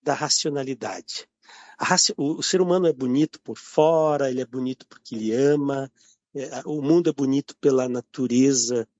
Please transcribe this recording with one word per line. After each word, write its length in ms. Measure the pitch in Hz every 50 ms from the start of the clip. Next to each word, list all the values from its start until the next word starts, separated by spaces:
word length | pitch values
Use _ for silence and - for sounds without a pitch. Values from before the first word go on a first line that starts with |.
| _
da 120 | 151 139
racionalidade. 1120 | 135 151 147 - - - 160 143 143 135 131 135 117 107 104 92 87 - - - - - _ _ _ _ - - - - - -
A 80 | - -
raci-, 280 | - 180 175 - - 214
o, 220 | - 143 143 165 -
o 40 | -
ser 160 | - - 185
humano 280 | 185 175 180 190 180
é 60 | 165 147
bonito 460 | 127 131 123 123 139 156 151 - -
por 140 | _ - 110
fora, 760 | - - - - - 151 160 165 160 156 156 147 143 139 135
ele 100 | 127 131
é 40 | 127
bonito 420 | 120 123 131 127 127 131 _ -
porque 280 | _ - - _ - 123
ele 160 | 110 110 110
ama, 600 | 110 123 135 143 147 147 143 139 139 135 135 131 _ _ _ _ _ _ _ _ _
é, 300 | 143 131 135 131 131 -
o 160 | 147 151 156
mundo 280 | 135 143 160 175 170 160
é 40 | 147
bonito 420 | - 143 135 135 143 139 - -
pela 300 | _ - 143 131 131 127
natureza 1000 | 127 123 123 - _ - - 127 120 117 123 131 139 139 123 117 117 123 120 110 _ _